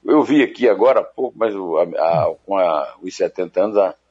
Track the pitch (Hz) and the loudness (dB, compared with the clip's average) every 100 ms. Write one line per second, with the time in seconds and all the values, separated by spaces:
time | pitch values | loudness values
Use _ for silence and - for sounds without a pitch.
0 | - 151 127 143 120 - 120 95 120 120 | 0 2 4 2 2 2 2 4 4 2
1 | - - 127 - 113 98 90 80 87 76 | 0 -6 -8 -4 -4 -4 -4 -2 -2 0
2 | 82 82 80 82 - 98 90 76 67 - | 0 0 0 -4 -4 -2 0 -2 -4 -10
3 | 92 - 87 - 90 - 104 104 95 - | -12 -6 -6 -4 -6 -2 0 0 0 -2
4 | _ | _